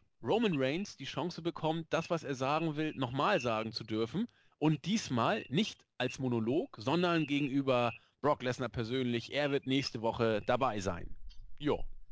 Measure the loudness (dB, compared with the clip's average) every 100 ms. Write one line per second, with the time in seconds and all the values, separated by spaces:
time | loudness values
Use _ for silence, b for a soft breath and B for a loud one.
0 | _ -8 0 2 4 2 2 0 -4 -10
1 | -8 -4 -4 -4 -6 -2 -2 -2 -2 -2
2 | 0 -2 -2 -2 0 2 0 0 -2 -2
3 | -2 2 4 4 2 0 -2 -6 -4 -2
4 | 0 -2 -4 _ _ 0 2 2 0 -2
5 | 0 2 2 0 0 0 0 -4 _ -4
6 | -4 -2 -2 0 2 0 0 -4 0 2
7 | 4 2 2 0 0 0 2 4 2 -2
8 | b b 0 2 0 -2 -4 -4 -2 0
9 | 0 0 -2 -2 0 0 2 0 0 -2
10 | -2 2 2 2 2 2 2 0 -2 -4
11 | -6 -8 -8 -10 -10 -4 0 0 0 -4
12 | -10